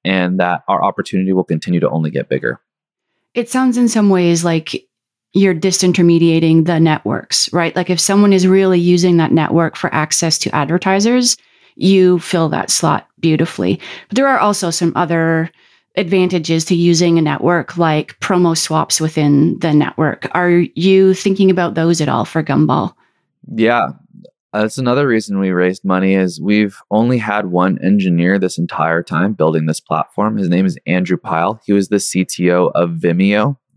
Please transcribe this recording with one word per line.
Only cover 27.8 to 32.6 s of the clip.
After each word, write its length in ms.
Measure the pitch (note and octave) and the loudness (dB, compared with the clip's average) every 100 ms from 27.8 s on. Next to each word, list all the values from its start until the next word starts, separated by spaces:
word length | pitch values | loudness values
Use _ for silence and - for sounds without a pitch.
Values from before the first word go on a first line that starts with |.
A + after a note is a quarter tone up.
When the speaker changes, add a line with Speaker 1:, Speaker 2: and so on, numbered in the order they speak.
Speaker 1:
engineer 560 | F#2+ G2+ F#2+ E2+ F2 G2 | 0 0 2 0 2 0
this 180 | F#2 - | -2 -4
entire 460 | E2+ - D#2 E2 | -6 -4 -2 -2
time 300 | - D#2+ G2 | -2 -2 -2
building 320 | G2+ D#2 D#2+ D#2 | 0 0 0 -2
this 160 | D#2 | -6
platform. 560 | - D#2+ - - G#2+ A2 | -6 -6 -4 -4 -4 -2
His 100 | F2+ | 0
name 180 | F2 F#2+ | 0 0
is 120 | D#2+ - | -4 -4
Andrew 300 | F2+ F2+ F2 | -4 -2 -4
Pyle. 440 | - E2 F2 A2+ - | -4 -2 -2 -4 -2
He 80 | |
was 160 | G2+ F#2+ | -2 0
the 100 | G2+ | -2
C 240 | - F#2 | -2 -4
T 260 | F2+ - F2 | -4 -2 0
O 160 | F2 | 2